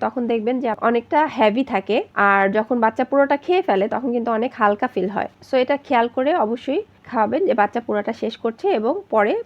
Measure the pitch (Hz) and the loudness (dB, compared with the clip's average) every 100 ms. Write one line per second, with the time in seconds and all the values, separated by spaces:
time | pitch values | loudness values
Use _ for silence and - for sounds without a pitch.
0 | 220 262 233 233 214 254 240 208 226 233 | -4 -4 -2 -2 -2 -2 -2 -2 0 0
1 | 233 302 302 226 220 214 269 202 196 226 | 0 0 0 2 2 2 -2 -4 -2 -2
2 | 440 - 202 196 196 208 220 247 220 226 | -2 0 2 4 2 0 -2 0 0 0
3 | 254 277 277 277 - 359 370 196 190 208 | 0 2 2 0 0 0 2 0 0 -2
4 | 254 240 233 220 254 - 208 208 254 - | -2 -2 -2 -2 -4 0 0 2 -2 -2
5 | 185 196 - - - 262 254 285 - 240 | -4 -4 -6 -10 -4 0 0 -2 0 0
6 | 233 226 269 349 220 233 - 311 440 _ | 0 0 0 0 0 -2 -4 -4 -6 _
7 | - 240 214 262 381 240 208 233 233 208 | -8 -2 0 0 0 2 0 -2 -4 -4
8 | 202 - 220 - 226 226 381 247 220 370 | -4 -4 -6 -4 -6 -4 -2 0 0 -4
9 | 392 220 208 415 | -2 0 2 0